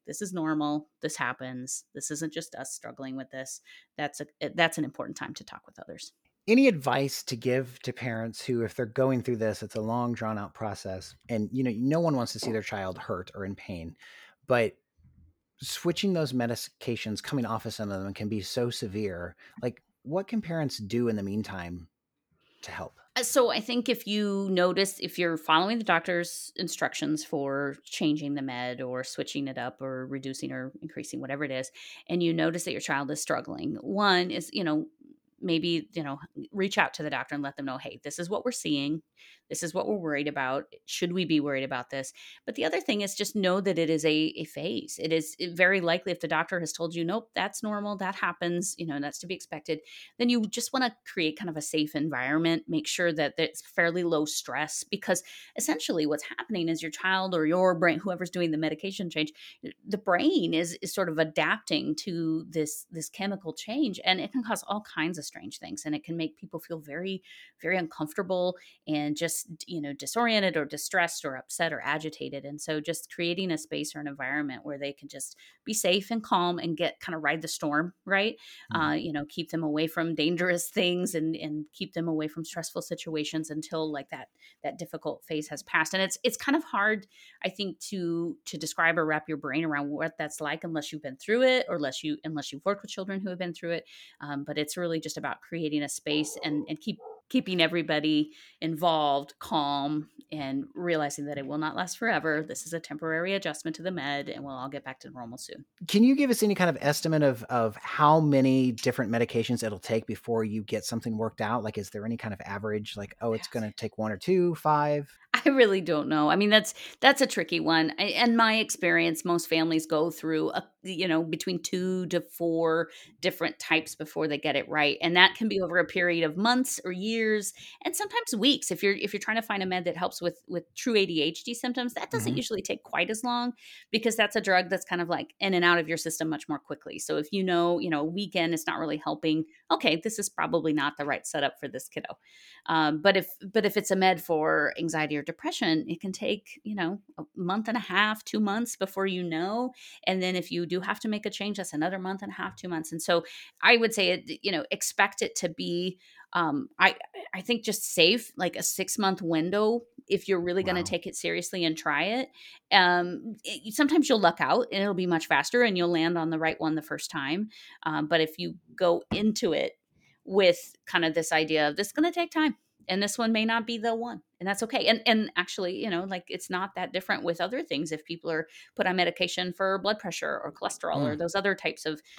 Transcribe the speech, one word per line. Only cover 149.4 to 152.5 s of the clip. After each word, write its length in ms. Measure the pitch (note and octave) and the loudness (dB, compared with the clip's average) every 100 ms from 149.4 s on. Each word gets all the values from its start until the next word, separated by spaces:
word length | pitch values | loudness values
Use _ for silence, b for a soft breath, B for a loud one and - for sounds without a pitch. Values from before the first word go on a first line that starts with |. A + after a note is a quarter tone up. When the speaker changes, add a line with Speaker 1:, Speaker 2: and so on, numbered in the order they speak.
| F#3 A3+ B3 B B B - | -2 -2 -4 B B B 0
Speaker 1:
And 160 | F#3+ | 2
then 140 | F#3 F3+ | 2 0
if 140 | F3+ | -2
you 160 | E3+ E3+ | -4 -2
do 140 | F3+ | -2
have 200 | F#3 G#3 | -2 -4
to 80 | A3 | -2
make 180 | G#3 G#3 | -4 -4
a 40 | |
change, 260 | - G3+ G3+ | -6 -6 -4
that's 160 | F3+ | -6
another 260 | D3+ E3+ F#3 | -2 -2 -2
month 240 | F#3 F#3+ | -4 -6
and 80 | G3+ | -8
a 40 | |
half, 220 | F#3+ F#3+ | -8 -8